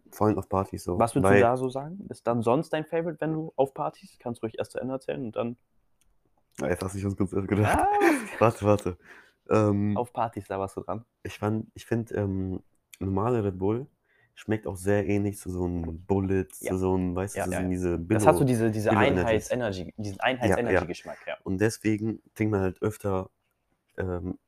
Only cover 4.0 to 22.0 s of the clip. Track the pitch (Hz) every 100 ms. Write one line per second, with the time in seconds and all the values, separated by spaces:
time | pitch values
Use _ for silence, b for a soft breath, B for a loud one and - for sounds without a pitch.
4 | 196 - 123 120 113 - 117 - 123 131
5 | - 143 120 113 117 123 _ _ _ _
6 | _ _ _ _ _ - 69 90 95 98
7 | 98 95 98 101 95 101 107 185 392 415
8 | 392 285 214 - 113 - 104 104 90 90
9 | B B B B - 107 107 101 104 104
10 | 123 - 113 107 - 98 98 - - 101
11 | - _ 104 - 104 110 110 - - 117
12 | 110 - 101 95 95 92 - _ _ -
13 | 95 95 113 120 101 92 98 117 147 _
14 | _ _ _ - - 107 - 92 95 101
15 | 98 101 101 98 92 90 90 87 82 82
16 | 92 98 95 95 92 - - 92 92 92
17 | 92 87 98 98 90 90 90 90 90 85
18 | 85 107 107 90 135 120 113 107 104 107
19 | 135 92 113 110 - 123 113 92 82 -
20 | 104 98 120 127 117 92 - 90 82 87
21 | 82 - - 73 - 95 107 - 107 107